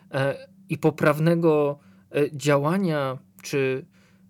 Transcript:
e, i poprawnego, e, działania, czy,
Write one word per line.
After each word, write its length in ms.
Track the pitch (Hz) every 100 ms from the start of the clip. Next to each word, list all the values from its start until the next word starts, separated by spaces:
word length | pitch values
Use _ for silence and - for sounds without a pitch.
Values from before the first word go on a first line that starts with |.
| -
e, 380 | 135 139 131 - - -
i 100 | 160
poprawnego, 1000 | 160 151 156 147 160 170 165 151 143 143 _ _ _
e, 220 | 139 143 143
działania, 800 | 147 139 147 185 180 151 135 131 _ _
czy, 440 | - 143 131 131 - _ _ _